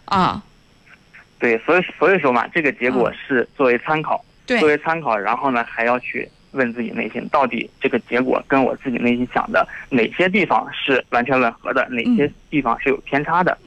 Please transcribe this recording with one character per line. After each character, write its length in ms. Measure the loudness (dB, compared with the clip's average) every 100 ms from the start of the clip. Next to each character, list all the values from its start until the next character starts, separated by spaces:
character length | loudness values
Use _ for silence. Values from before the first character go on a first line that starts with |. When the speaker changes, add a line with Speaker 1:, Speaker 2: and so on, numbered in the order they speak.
| -2
Speaker 1:
啊。 360 | 2 2 0 -10 _ _ _ -20 -20 _ -20 -20 -2
Speaker 2:
对， 160 | 0 2
所 200 | 2 0
以， 60 | 0 0
所 160 | 2
以 60 | 4
说 140 | 2
嘛， 160 | 2 0
这 120 | -2
个 120 | -2
结 180 | 0 0
果 220 | 0 0
是 360 | -2 -2 -2 0 0
作 120 | 2
为 100 | 2
参 240 | 0 -2
考， 140 | -2 -4
Speaker 1:
嗯。 100 | -6 _
对。 140 | -4 2
Speaker 2:
作 100 | 4
为 80 | 2
参 220 | 0 -2
考， 160 | 0 0
然 200 | 0 0
后 160 | 0
呢， 120 | 0 -2
还 140 | -2
要 120 | 0 0
去 280 | -2 -8 -10 _ _
问 240 | -2 -2
自 80 | -2
己 60 | -6
内 200 | -6 -6
心， 140 | -8 -2
到 180 | 0 0
底 240 | -2 -8 -4
这 80 | -2
个 80 | -2
结 200 | -2 -2
果 220 | 0 -2 0
跟 120 | 2
我 140 | 2 -2
自 120 | -6
己 60 | -2
内 200 | 0 0
心 80 | -2
想 160 | -2 0
的 120 | 0 0 -6 -2
哪 160 | 0 0
些 140 | 0 0
地 160 | 2
方 220 | 2 0 -2
是 280 | -6 -2 -2 0
完 140 | -2
全 160 | 0 2
吻 120 | 0
合 200 | -2 -4
的， 140 | -2 -2
Speaker 1:
嗯。 20 |
Speaker 2:
哪 220 | -2 2 2
些 120 | 2 -2 -4
地 100 | -2
方 160 | 0 0
是 80 | 0
有 80 | -2
偏 220 | -2 -4
差 200 | 0 0
的， 120 | 0 -2